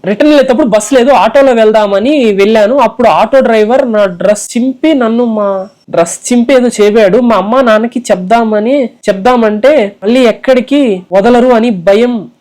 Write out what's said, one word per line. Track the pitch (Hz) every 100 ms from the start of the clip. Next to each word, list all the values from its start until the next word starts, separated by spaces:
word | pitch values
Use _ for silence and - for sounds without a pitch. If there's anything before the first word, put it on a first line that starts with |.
రిటర్న్ | 180 208 302
వెళ్ళేటప్పుడు | 294 254 247 277
బస్సు | 214 -
లేదు, | 262 240
ఆటోలో | 247 214 277 269
వెళ్దామని | 233 220 220 208 196 233 302
వెళ్ళాను. | 226 196 196 220 208 277
అప్పుడు | 226 - 240
ఆటో | 160 220 269
డ్రైవర్ | 247 220 214 269 262
నా | 214
డ్రెస్ | 202 175 185 208 - 240
చింపి, | 254 254 311
నన్ను | 285 226 233
మా | 240 214 202 196 196 _ -
డ్రెస్ | - 170 - -
చింపి | 240 240
ఏదో | 269 247
చేపాడు. | 220 208 220 202 214
మా | 240
అమ్మ | 208 196 254
నాన్నకి | 247 214 233 247
చెప్దామని, | 240 185 185 233 226 214 220 285
చెప్దామంటే | 233 _ - 196 214 247 220 214 262 302 202 -
మళ్ళీ | 196 247
ఎక్కడికి | 240 208 - 254 - 285 262 185 -
వదలరు | 190 214 240 254
అని | 226 240
భయం. | 190 170 202 247 240 147 _